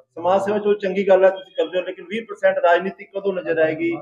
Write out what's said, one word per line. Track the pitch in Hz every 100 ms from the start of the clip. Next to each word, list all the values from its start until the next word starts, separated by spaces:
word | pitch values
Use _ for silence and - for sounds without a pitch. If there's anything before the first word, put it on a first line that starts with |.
| -
ਸਮਾਜ | 160 175 190
ਸੇਵਾ | 196 208
ਚਲੋ | 208
ਚੰਗੀ | 202 196 185 190
ਗੱਲ | 185
ਹੈ, | 190
ਤੁਸੀਂ | 190 -
ਕਰਦੇ | - 160 180
ਹੋ, |
ਲੇਕਿਨ | 180 180
ਵੀਹ | 175 220
ਪਰਸੈਂਟ | 220 208 190 190
ਰਾਜਨੀਤੀ | 170 175 190 185
ਕਦੋਂ | 196 196 196
ਨਜ਼ਰ | 180 160 160
ਆਏਗੀ? | 156 156 170 165